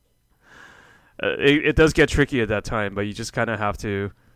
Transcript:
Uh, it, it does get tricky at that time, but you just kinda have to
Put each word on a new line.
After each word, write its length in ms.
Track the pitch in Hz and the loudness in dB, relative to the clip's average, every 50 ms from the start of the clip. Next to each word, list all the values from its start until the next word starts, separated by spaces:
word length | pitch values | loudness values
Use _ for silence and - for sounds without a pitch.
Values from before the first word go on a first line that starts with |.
| _ _ _ _ _ _ _ _ _ _ - - - - - - - _ _ _ _ _ _ - | _ _ _ _ _ _ _ _ _ _ -20 -20 -20 -20 -20 -20 -20 _ _ _ _ _ _ -6
Uh, 140 | - - 71 - | -4 -4 -2 2
it, 280 | - 143 147 156 - | 4 4 4 4 2
it 100 | 147 151 | 2 4
does 160 | - 160 160 - | 4 4 4 6
get 160 | 220 240 233 | 4 2 4
tricky 320 | - - - - 143 123 | 4 2 0 2 0 -2
at 80 | 113 101 | -2 0
that 160 | 107 101 - | -2 -4 -4
time, 300 | - 127 110 104 98 98 | -4 -4 -4 -4 -4 -4
but 80 | 98 104 | -4 -6
you 100 | 104 101 | -6 -6
just 200 | 117 113 - - | -8 -10 -8 -4
kinda 240 | 127 117 113 113 | -4 -2 -2 -2
have 200 | 101 107 104 101 - | -2 -2 -4 -4 -4
to 340 | - 110 98 98 101 101 - _ _ _ _ | -4 -4 -4 -4 -4 -6 -8 _ _ _ _